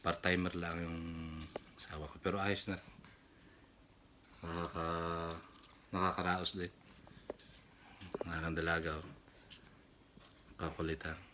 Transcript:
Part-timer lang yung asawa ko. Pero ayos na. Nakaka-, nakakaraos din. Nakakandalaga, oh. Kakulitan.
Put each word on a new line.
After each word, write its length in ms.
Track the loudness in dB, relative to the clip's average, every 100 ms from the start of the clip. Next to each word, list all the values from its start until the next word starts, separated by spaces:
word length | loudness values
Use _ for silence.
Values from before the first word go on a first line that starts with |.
Part-timer 560 | 2 4 6 6 6 2
lang 260 | 0 0
yung 160 | 0 -2 -2 -4 -4 -6 -6 -8 -10 -14
asawa 300 | -8 -6 -6
ko. 60 | 0
Pero 220 | 2 4
ayos 260 | 4 2 2
na. 140 | -2 -4 -16 -18 -20 -20 -20 -20 -20 -20 -20 -20 -20 -20 -20 -20 -8
Nakaka-, 960 | -2 0 0 0 2 2 2 2 0 -4 -8 -18 -20 -20 -4
nakakaraos 560 | 4 4 6 4 4 2 0
din. 140 | -4 -4 -20 -18 -18 -18 -12 -12 -12 -18 -20 -20 -20 -14 -10 -4
Nakakandalaga, 760 | -2 0 2 4 4 4 4 -2
oh. 140 | -4 -12 -18 -20 -18 -18 -18 -20 -20 -20 -20 -20 -20 -20 -20 -4
Kakulitan. 560 | -4 0 0 0 -2 -6 -10